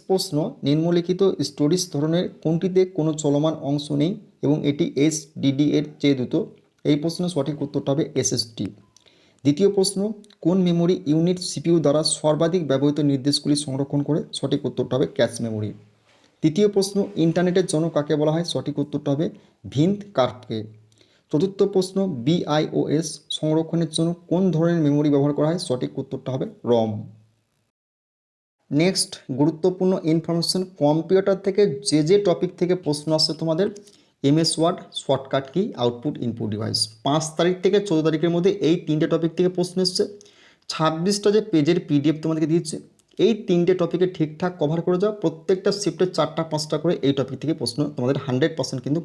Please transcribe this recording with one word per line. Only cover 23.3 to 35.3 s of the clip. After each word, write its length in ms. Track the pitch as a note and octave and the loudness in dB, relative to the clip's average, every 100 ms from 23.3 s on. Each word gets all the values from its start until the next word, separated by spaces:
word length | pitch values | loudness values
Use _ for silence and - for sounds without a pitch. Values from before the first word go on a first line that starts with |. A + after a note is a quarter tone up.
| - | -4
সংরক্ষণের 540 | D#3 D#3 D#3+ E3 D#3+ E3 | 0 0 0 -2 -2 -2
জন্য 120 | E3 F3 - | -2 -4 -2
কোন 120 | - F#3+ D#3 | 0 2 2
ধরনের 280 | E3+ E3+ D3 | 2 2 2
মেমোরি 240 | D3 D3 | 2 4
ব্যবহার 200 | C#3+ D3 D3 | 4 2 2
করা 120 | D3+ | 0
হয়? 120 | F3+ - | 0 -4
সঠিক 240 | B2+ C#3+ C3+ | -4 -4 -8
উত্তরটা 280 | C3+ C3+ - | -10 -10 -6
হবে 120 | C3 A3 - A#2 | -6 -6 -6 0
রম। 220 | A#2 A2 G#2+ - - _ _ _ _ _ _ _ _ _ _ _ _ _ _ - C#3+ | 2 2 -4 -10 -18 _ _ _ _ _ _ _ _ _ _ _ _ _ _ -4 0
নেক্সট 300 | F3+ F3+ - - - B2 | 2 0 -4 -8 -6 0
গুরুত্বপূর্ণ 540 | D3+ D#3 F#3 F3+ F#3 F#3 D#3+ | 0 2 -2 0 0 0 0
ইনফরমেশন, 480 | E3 E3 E3+ E3 F#3 F#3 - | 0 0 -2 -2 -4 -6 0
কম্পিউটার 540 | D3 D#3+ E3 F#3+ F#3+ F#3+ G3 | 0 2 2 2 2 0 0
থেকে 160 | F#3+ G3+ C#3 - | 2 2 0 0
যে 100 | D3+ D3+ | 0 4
যে 60 | G3+ G3+ | 4 4
টপিক 240 | E3 F3+ - | 0 -2 -2
থেকে 140 | F3 F3+ D3+ | -2 -2 -2
প্রশ্ন 220 | D3 D#3+ D#3 | -4 0 2
আসছে 160 | - D3+ | 2 0
তোমাদের, 260 | E3 D#3+ G#3+ - - _ _ _ C#3 | -2 0 -2 -4 -18 _ _ _ 2
এমএস 220 | D#3 D3+ - | 4 2 2
ওয়ার্ড, 180 | E3 F#3+ - - | 0 -2 -8 -8
শর্টকাট 420 | - C3 - | -2 -2 -2